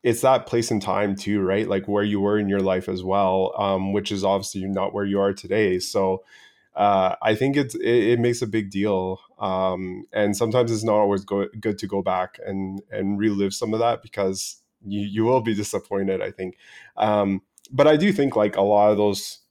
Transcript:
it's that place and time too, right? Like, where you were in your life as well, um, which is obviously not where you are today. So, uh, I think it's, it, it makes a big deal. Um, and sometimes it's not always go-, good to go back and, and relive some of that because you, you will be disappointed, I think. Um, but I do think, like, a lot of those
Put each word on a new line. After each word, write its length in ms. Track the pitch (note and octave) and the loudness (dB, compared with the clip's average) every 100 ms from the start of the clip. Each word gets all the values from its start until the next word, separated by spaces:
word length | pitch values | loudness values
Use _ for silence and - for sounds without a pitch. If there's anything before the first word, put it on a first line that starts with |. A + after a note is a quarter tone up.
it's 180 | C3 A#2 | 0 2
that 260 | C3 C3 - | 4 2 2
place 220 | A#2+ A#2 | -2 0
and 120 | G#2+ | -2
time 340 | G2+ G2 G#2 G2 | -2 -2 0 -2
too, 260 | - G#2 | -2 -2
right? 260 | F#2 G2 G2+ | 0 0 0
Like, 200 | G2 G2 | -2 -2
where 160 | G2+ | -2
you 160 | G#2 G#2 | 0 0
were 180 | G2+ G#2+ | 0 0
in 120 | G2+ | 0
your 100 | G2 | 0
life 300 | F#2+ F#2 F#2 | 0 -2 -2
as 140 | F#2+ | -6
well, 500 | F#2 G2 F#2+ F#2+ F#2+ - | -2 0 2 2 0 -2
um, 360 | G2+ F#2+ G2 | -2 0 0
which 180 | G2+ G2+ | -4 -4
is 120 | G2+ F#2+ | -2 0
obviously 400 | G2 F#2+ G2 F#2+ | 0 -2 -8 -4
not 280 | F#2+ G2 | -4 -4
where 120 | G2+ G2+ | -4 -2
you 140 | G2 | 0
are 120 | G2 | 0
today. 460 | G2 F#2+ G#2 G#2 F2+ | -2 -2 0 2 0
So, 440 | - G#2 F#2+ F#2+ - - - _ _ - | -2 0 0 -2 -6 -20 -20 _ _ 0
uh, 400 | G#2 G2 F#2 - | 2 4 0 0
I 140 | A2 G#2+ | -2 0
think 200 | C3+ C#3 | 0 0
it's, 180 | C3 - | -2 -2
it, 60 | A2 | 2
it 340 | A#2+ A#2 A#2+ | 2 4 2
makes 220 | A#2+ A#2+ | 2 0
a 60 | A#2 | -2
big 220 | A2 G2+ | -2 -2
deal. 500 | G2 G#2 F#2+ F#2 F#2+ _ _ | -2 0 0 -2 -8 _ _
Um, 640 | G2+ F#2 F#2+ F#2 F#2 F#2 - | -4 0 -2 -2 -6 -8 -6
and 240 | G#2+ G#2 G2 | 0 0 2
sometimes 360 | A#2 B2 A#2 | 0 2 0
it's 120 | A2 | 0
not 120 | A2 G#2 | 2 2
always 280 | G2+ G2+ | 2 0
go-, 240 | G2 G2+ G2 A2 | -2 -4 -4 -4
good 180 | A2 G2+ | -6 -4
to 80 | F#2+ | -4
go 140 | G2 | -4
back 360 | F#2 F#2 F#2 - G2+ | -2 -2 -4 -8 -8
and, 360 | G2 F#2+ G2 - | -6 -6 -8 -10
and 260 | G#2+ G2 G2+ | -6 -4 0
relive 360 | G#2+ G2+ G2 | 0 0 -2
some 200 | G2 A2+ | -2 -4
of 60 | A2 | 0
that 220 | A#2 A#2 | 0 -2
because 580 | - - F#2+ F#2+ - - _ _ G2+ | -6 -4 -2 -2 -10 -14 _ _ -8
you, 160 | G2+ | -6
you 220 | G2+ G#2 | -4 0
will 180 | A2 C3 | 2 2
be 140 | A#2 G#2 | 2 -4
disappointed, 680 | G2+ G2 - G2 G2 F#2+ | -4 -6 -4 -4 -2 -2
I 100 | G2 | -6
think. 260 | - F#2 - - - - - | -8 -10 -10 -20 -20 -18 -2
Um, 440 | G#2+ G#2 G2+ F#2+ _ _ - | 0 2 2 -2 _ _ -8
but 160 | C3 D3 | 4 6
I 80 | D3+ | 6
do 160 | G3+ | 4
think, 240 | D#3+ C#3 A2 | 2 0 2
like, 220 | G#2+ G2 | 0 2
a 40 | |
lot 300 | G2 G#2 G#2 | 4 6 6
of 60 | G#2 | 6
those 420 | G#2 G2 - - _ | 2 0 -8 -16 _